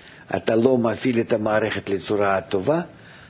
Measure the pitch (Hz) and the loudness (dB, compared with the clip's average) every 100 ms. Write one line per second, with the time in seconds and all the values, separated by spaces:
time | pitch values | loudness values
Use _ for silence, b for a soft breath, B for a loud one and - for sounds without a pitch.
0 | B B B 92 - 113 120 131 113 107 | B B B -4 0 2 4 2 0 -2
1 | 131 117 113 113 107 107 107 101 95 98 | 0 0 0 0 0 0 0 -4 -4 -4
2 | - 107 101 95 - 101 98 160 175 B | -2 0 2 0 -2 -2 0 0 -2 B
3 | B B | B B